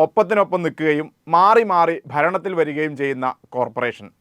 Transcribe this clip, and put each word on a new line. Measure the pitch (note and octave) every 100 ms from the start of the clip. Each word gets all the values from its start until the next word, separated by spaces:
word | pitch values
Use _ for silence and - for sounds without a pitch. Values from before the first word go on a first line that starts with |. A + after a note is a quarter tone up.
ഒപ്പത്തിനൊപ്പം | D#3 - F#3+ G#3 G3 F#3 E3
നിൽക്കുകയും | - D#3+ D3 D#3 _ -
മാറി | E3 G3 A3+ A3
മാറി | F3 E3 E3 -
ഭരണത്തിൽ | D3 D#3 F#3+ F3+ F3+
വരികയും | D3+ D3 D#3 C#3
ചെയ്യുന്ന | C#3 C3 B2+ - _ B2
കോർപ്പറേഷൻ. | A#2 A2 A#2+ A2 G2+ _